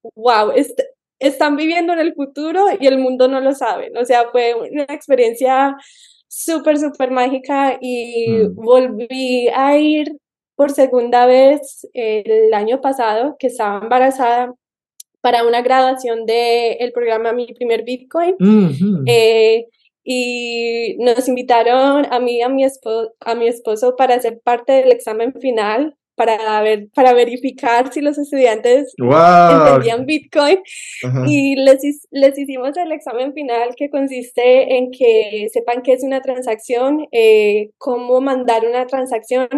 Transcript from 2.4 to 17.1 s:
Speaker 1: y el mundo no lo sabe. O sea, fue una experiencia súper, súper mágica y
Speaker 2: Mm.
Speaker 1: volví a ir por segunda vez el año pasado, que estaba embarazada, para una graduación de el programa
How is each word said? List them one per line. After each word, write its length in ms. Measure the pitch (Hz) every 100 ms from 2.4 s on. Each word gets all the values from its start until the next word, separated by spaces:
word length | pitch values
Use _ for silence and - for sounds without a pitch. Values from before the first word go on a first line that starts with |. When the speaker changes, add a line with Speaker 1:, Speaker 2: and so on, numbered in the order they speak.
| 311 359 392 -
Speaker 1:
y 80 | 269
el 100 | 262
mundo 300 | 254 254 254
no 100 | 269
lo 140 | 269
sabe. 380 | 285 233 185 - 233
O 60 | 247
sea, 240 | 240 240
fue 220 | 247 240 233
una 280 | 160 294 277
experiencia 880 | 294 - 254 233 233 262 262 277 277 - _ _ _ _
súper, 500 | - - 320 311 294
súper 340 | 294 294 254
mágica 680 | 254 247 262 262 277 269 254
y 480 | 247 240 233 233 226
Speaker 2:
Mm. 280 | 214 202 196
Speaker 1:
volví 920 | 220 254 254 214 233 262 254 254 240
a 240 | 262 277 294
ir 400 | 302 302 302 302 _ _ _ -
por 160 | 285
segunda 540 | 285 262 247 240 240 247
vez 600 | 254 269 294 - - -
el 600 | 247 220 214 214 220 220
año 280 | 208 220 269
pasado, 560 | 269 269 220 220 285 -
que 80 | 254
estaba 320 | 233 208 202
embarazada, 720 | 226 254 262 262 233 240 247 247 _ _ _ - _ _
para 240 | 240 233 233
una 160 | 233
graduación 640 | 247 262 262 262 247 226 220
de 480 | 233 240 240 233 -
el 140 | 240
programa 400 | 240 233